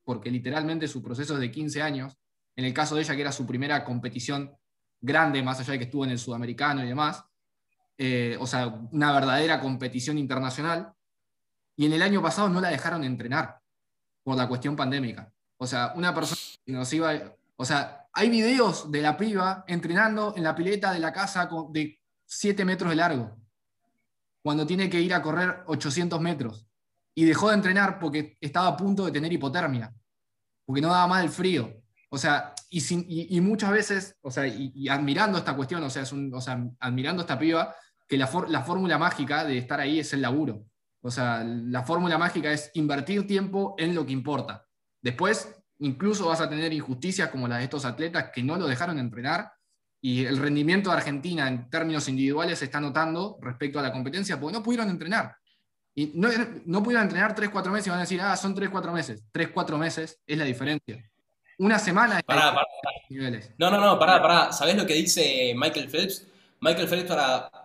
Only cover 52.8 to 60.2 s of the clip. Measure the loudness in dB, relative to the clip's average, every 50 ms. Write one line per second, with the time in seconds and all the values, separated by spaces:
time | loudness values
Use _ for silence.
52.8 | -2 0 0 0 0 0 0 -2 -4 -6 -8 -10 -10 -10 -6 -4 -4 -4 -2 -2
53.8 | -2 -2 -2 -4 -4 -4 -4 -4 -4 -4 -4 -4 -4 -4 -4 -4 -2 0 0 0
54.8 | 0 -2 -2 -4 -4 -2 -2 -2 -2 -4 -10 _ _ _ _ _ _ _ _ _
55.8 | _ _ -4 -4 -4 -2 0 0 2 2 2 2 0 -2 -6 -10 -4 -2 0 0
56.8 | 2 2 2 2 2 2 2 2 2 2 0 0 -2 -2 -2 -2 -2 -2 -2 -2
57.8 | -2 -2 -2 -2 -2 -2 -2 0 0 0 0 0 -2 -2 -2 -2 -2 -2 -2 -4
58.8 | -4 -2 -2 -4 -4 -4 -8 -12 -12 _ -4 -2 -2 -2 -2 -4 -2 -2 0 0
59.8 | 0 -2 -2 -4 -8 -8 -10 _